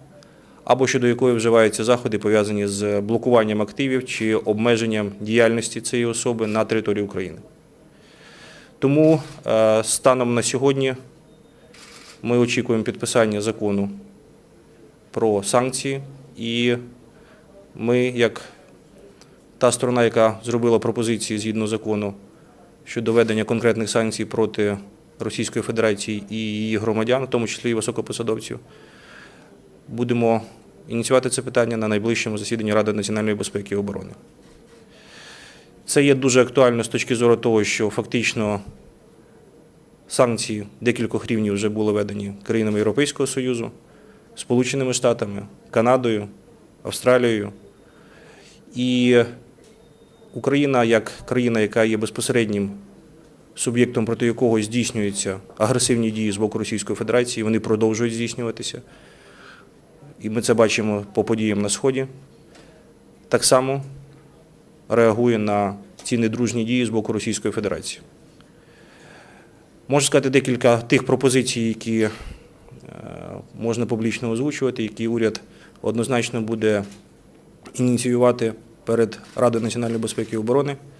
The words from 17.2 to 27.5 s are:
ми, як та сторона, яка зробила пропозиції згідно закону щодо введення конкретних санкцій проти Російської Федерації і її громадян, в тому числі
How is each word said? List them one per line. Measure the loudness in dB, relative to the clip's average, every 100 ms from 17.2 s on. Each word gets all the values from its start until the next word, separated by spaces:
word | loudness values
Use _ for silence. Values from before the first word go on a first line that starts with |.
| -20 -20 -20 -20 -20
ми, | -6 0 2
як | 0 2 0 0 -14 -20 -20 -20 -20 -20 -20 -20 -20 -20 _ 0
та | 0
сторона, | 2 0 2
яка | 2 4 2 2
зробила | -2 0 2 2
пропозиції | 2 -2 -2 -2 -4 -4
згідно | -4 -2 -2
закону | -4 -2 -2 -4 -8 -16 -20 -20 -20 -20 -20
щодо | -12 -6 2
введення | 4 4 2
конкретних | -2 0 0 0 0
санкцій | 0 0 -2
проти | -4 -2 -2 0 -2 -2 -8 -20 _ -10
Російської | -8 -6 -4 -4
Федерації | -4 0 0 0 -4 -8 -8
і | -8
її | -6 -4 -4 -2
громадян, | -2 -2 0 0
в | 0
тому | -2
числі | -2